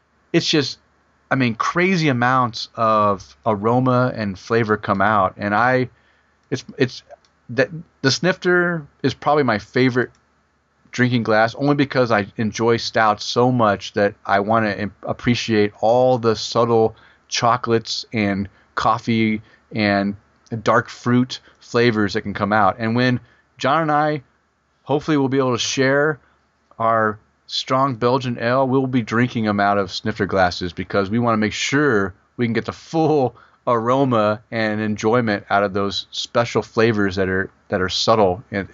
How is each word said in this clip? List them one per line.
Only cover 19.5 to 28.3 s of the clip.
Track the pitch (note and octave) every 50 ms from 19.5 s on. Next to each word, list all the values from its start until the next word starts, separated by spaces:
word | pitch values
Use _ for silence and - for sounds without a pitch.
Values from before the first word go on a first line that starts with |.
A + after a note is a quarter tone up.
| _ _ _ - -
and | A2 G#2+ G#2 G2+ G2+ G2+ G2+ G2+ G2+ _ _ _ _ _ - A#2+ A2+
dark | G#2+ A#2 A2+ A#2+ A2+ -
fruit | - - - B2 A#2+ B2 B2 B2 - - _ - - _
flavors | - - - A#2+ A#2+ B2 A2 G#2+ G#2 G2 F2+
that | G#2+
can | - G2+ F#2+
come | - G#2+ G2 G#2+
out. | A2 G#2 F#2+ - -
And | A2+ A2 A2+
when | B2 B2 B2+ B2 A#2 - _ _ _ _ _ _ -
John | - C3 C#3+ D#3+ E3
and | D3+
I, | D3 D3 D3+ D3+ D3+ D3+ B2+ _ _ _ _ _ _ _ _ _ _ _ _
hopefully | - C3+ D3+ C#3 - D#3 C#3+
we'll | C#3 C3
be | B2+ C#3
able | C3+ B2+ B2
to | A2
share | - - - - C3 C3 C#3 C#3+ D3 D#3 D3+ - _ _ _ _ _ _ _ _ _ _ _ -
our | A2+ A2+ A2+ A2+ A2 G#2+ G#2 G#2 _ _ _ _ _ -
strong | - - - - C3 C3 C3+ C#3 B2+
Belgian | G#2+ A#2 A#2+ B2+ C3+ B2 B2+